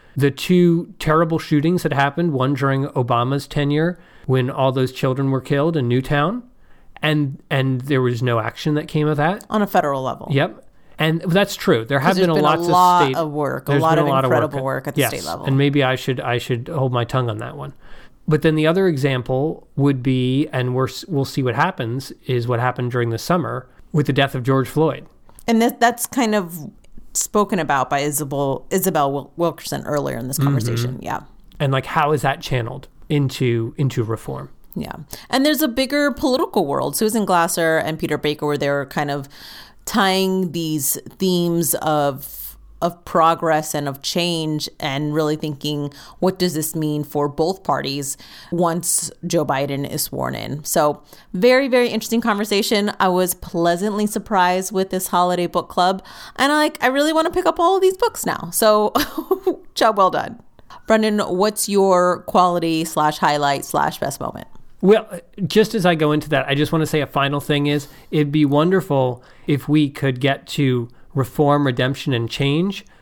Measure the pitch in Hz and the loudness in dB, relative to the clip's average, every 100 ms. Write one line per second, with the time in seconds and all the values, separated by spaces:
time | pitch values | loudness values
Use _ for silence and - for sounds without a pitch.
0 | - 131 139 139 - 180 175 170 - - | -10 0 0 0 2 4 6 4 -2 -6
1 | 156 156 170 160 - 147 160 180 160 139 | 0 2 2 0 0 2 2 0 0 2
2 | 143 170 175 135 127 139 139 135 143 135 | 0 0 0 0 0 0 0 0 0 -2
3 | 120 120 127 139 - 147 143 147 165 175 | 0 0 0 -2 -4 -2 0 0 0 -4
4 | - - - 131 123 139 131 131 127 - | -14 -12 0 0 0 0 0 2 -2 0
5 | 135 131 135 131 - 143 160 160 120 123 | -2 0 0 -2 0 0 2 0 0 0
6 | - 147 156 247 - - - - - - | 0 0 0 -2 -10 -20 -20 -20 -20 -6
7 | 151 151 143 139 - 139 131 127 135 131 | 0 0 0 -4 -4 0 0 -2 0 0
8 | 123 120 123 117 113 - 156 147 - 156 | 2 0 0 0 -2 -4 -2 -2 -2 -2
9 | 151 143 156 208 - 214 202 196 151 135 | 0 2 0 -2 -4 -2 2 2 2 -2
10 | 131 127 - 135 165 - - - - - | -4 -6 -2 0 0 -4 -20 -20 -20 -2
11 | 156 160 185 180 202 - - 120 113 139 | 0 0 0 2 2 0 2 2 2 2
12 | 160 185 180 151 151 165 175 180 180 180 | 2 4 2 4 2 2 2 4 6 6
13 | 135 139 156 147 139 135 143 143 160 165 | 4 0 -2 -2 -4 -4 0 2 4 4
14 | 147 135 131 127 147 143 135 135 143 143 | 2 2 2 2 0 -2 -4 -4 -4 -2
15 | 123 - - 82 - 135 143 143 127 127 | -2 -2 -8 -6 0 2 2 2 0 0
16 | - 131 139 120 - 120 127 160 131 123 | -2 -4 -2 -4 -2 -4 -4 -2 -2 0
17 | 117 131 120 107 123 139 139 - - - | -2 -2 -2 -6 -10 -10 -14 -16 -16 -18
18 | - - - 151 160 156 156 180 190 143 | -18 -10 0 2 2 2 2 4 2 2
19 | 139 127 120 131 156 - - - 139 135 | 0 0 -2 -2 -2 -4 -8 0 2 2
20 | 131 127 127 131 156 131 127 123 127 - | 0 0 2 0 0 -2 -2 0 -2 -4
21 | - 143 135 - 127 117 175 185 117 131 | -4 -2 -2 -2 0 0 0 -2 -6 -6
22 | - - - 123 120 120 127 123 123 123 | -8 -12 -4 -2 0 0 0 -2 -2 -2
23 | 117 113 - 175 117 123 - - - 151 | -2 -2 0 0 -2 -8 -12 -20 -4 0
24 | 135 139 139 135 123 135 123 147 156 131 | 2 2 0 0 0 0 0 0 0 -2
25 | - - - - - 226 233 240 233 240 | -12 -20 -20 -8 0 2 2 4 2 2
26 | - 277 226 214 170 170 143 - - - | -4 -2 0 0 -2 -8 -14 -16 -18 -18
27 | - - - 208 202 190 151 139 - 143 | -8 -6 -2 0 0 0 0 0 0 0
28 | 147 143 143 139 139 135 - 185 180 160 | -2 -4 -4 -2 -2 -2 -2 -2 0 2
29 | 139 139 - - 170 - - 139 139 147 | 0 -2 -8 -4 -4 -4 -8 -8 -4 -4
30 | 139 120 127 139 139 135 113 117 123 131 | -2 -6 -6 -2 0 0 0 -2 -4 -6
31 | - - - - - - 143 135 - 165 | -8 -8 -10 -20 -20 -4 -2 -2 -2 0
32 | 147 151 139 160 - 127 113 135 - - | 2 2 0 -4 -4 -4 -4 -10 -16 -20
33 | - 147 135 - 127 117 113 - 131 123 | -2 0 0 0 0 0 -2 -2 -2 -2
34 | 110 110 - 131 - - - - - - | -4 -6 -8 -10 -12 -18 -14 -12 -10 -12
35 | - - - 262 294 302 302 226 262 294 | -14 -16 -4 0 2 2 0 0 0 0
36 | 285 285 277 262 440 208 143 139 139 139 | 0 0 0 0 0 0 0 -2 -2 0
37 | 214 226 196 175 170 - 165 160 151 156 | 0 0 2 2 2 0 2 2 0 -4
38 | 156 147 151 147 147 143 143 143 135 160 | -4 -2 -2 -2 -2 -2 0 -2 -4 -4
39 | 147 143 139 - - - - - - 233 | -4 -4 -8 -16 -20 -20 -20 -16 -4 0
40 | 190 190 190 190 180 160 160 156 135 - | 2 2 2 0 -2 -2 -2 -2 -2 -4
41 | - - 185 175 170 170 147 - 156 151 | -8 -2 0 2 2 0 0 -2 0 0
42 | 143 135 - - - - - - 175 175 | 0 -2 -10 -16 -16 -18 -20 -6 -6 -6
43 | - 175 165 170 165 156 156 151 143 139 | -2 4 4 4 2 0 0 -4 -4 -6
44 | - 180 175 165 156 151 - - 151 139 | -6 -2 -2 -2 -2 -4 -6 -8 -6 -4
45 | 151 151 151 151 156 135 147 147 143 - | -2 0 0 -2 -4 -6 -6 -4 -6 -10
46 | - - 185 185 180 156 156 160 151 151 | -20 -2 -2 0 -2 -2 -4 -2 -2 -2
47 | 147 147 143 139 160 190 - 139 139 139 | -2 -2 -2 0 -2 -2 -2 -2 -2 -6
48 | 135 - - - - 175 170 170 - - | -6 -10 -14 -20 -6 0 0 0 -2 -2
49 | 156 - 175 185 147 135 139 139 143 147 | -4 -8 -2 0 0 0 -2 -4 -4 -6
50 | - 135 131 117 110 147 147 160 147 143 | -6 -4 -6 -6 -8 -8 -2 0 2 0
51 | - - - 185 240 262 277 247 240 220 | -10 -20 -10 0 4 4 4 2 2 -2
52 | - 233 226 202 214 202 220 208 202 - | -2 -2 0 -2 0 0 2 0 0 0
53 | 190 180 180 - - 170 170 175 214 208 | 2 2 0 -2 -6 0 2 2 -2 -2
54 | 208 214 - 196 180 185 185 190 190 185 | -2 -4 -2 2 4 2 0 -2 -2 -4
55 | 185 180 180 180 170 180 - - 180 190 | 0 2 2 2 0 -2 -2 2 2 0
56 | - - - - 277 302 302 - 247 277 | -6 -18 -14 -2 0 2 0 0 0 2
57 | 302 311 320 359 359 - 349 381 381 381 | 2 2 0 0 0 2 2 4 2 2
58 | 466 - - - 170 - 220 214 208 - | -2 -2 -6 -6 -6 2 4 4 2 0
59 | - - - 381 370 - - - 240 208 | -4 -6 -4 -2 -2 -4 -8 0 2 4
60 | 185 160 - - - - - - - 220 | 2 2 -4 -10 -20 -20 -20 -12 0 2
61 | 214 208 - 180 214 214 - 196 190 180 | 4 0 0 0 0 0 0 2 4 4
62 | 180 165 - 196 180 175 165 160 160 156 | 4 0 0 4 4 2 0 0 -2 0
63 | 151 - 160 147 143 139 - 151 147 - | 0 2 0 2 0 0 -2 -2 -2 -2
64 | 139 - - - - - - - 185 214 | -6 -6 -10 -10 -16 -18 -20 0 4 4
65 | 214 175 - - 180 214 214 226 180 160 | 2 -12 -16 -8 0 2 2 2 2 4
66 | 151 151 147 139 131 139 151 165 156 156 | 2 2 0 0 0 0 2 0 0 0
67 | 139 143 139 143 - 143 147 147 139 - | -2 0 0 -2 0 0 2 0 -4 -14
68 | - 156 147 156 143 143 170 190 - 139 | -4 0 2 2 4 4 4 2 2 2
69 | 127 120 - - - 143 - 151 143 139 | 2 -2 -12 -10 -2 -2 2 2 2 0
70 | 135 123 135 139 - - 139 123 117 - | -2 0 -2 -2 -4 0 2 0 -2 -10
71 | - 139 123 - 143 147 139 123 131 135 | -8 -4 -2 2 4 4 2 0 -2 -2
72 | 143 120 117 - 139 151 196 190 - - | -2 -2 -2 -2 0 0 -2 -6 -14 -20